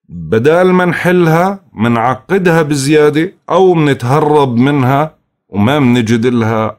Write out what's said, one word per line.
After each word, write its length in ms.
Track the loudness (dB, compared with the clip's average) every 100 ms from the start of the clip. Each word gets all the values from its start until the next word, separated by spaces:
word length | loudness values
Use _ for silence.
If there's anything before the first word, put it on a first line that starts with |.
| _
بدال 580 | -16 -4 0 2 2 2
ما 180 | 2
نحلها 760 | 0 -2 -2 0 2 2 0 -4 -12
منعقدها 920 | -4 -2 0 -2 -4 -4 -2 0 0
بزيادة 680 | 0 -2 0 2 2 0 -4 -8 -4
أو 240 | 2 2
منتهرب 840 | 2 0 0 0 0 2 2 2 0
منها 580 | 0 0 0 0 -4 -8 _ _ _
وما 300 | -2 0 2
منجد 480 | 2 2 0 0 0
لها 520 | -2 -2 -2 -4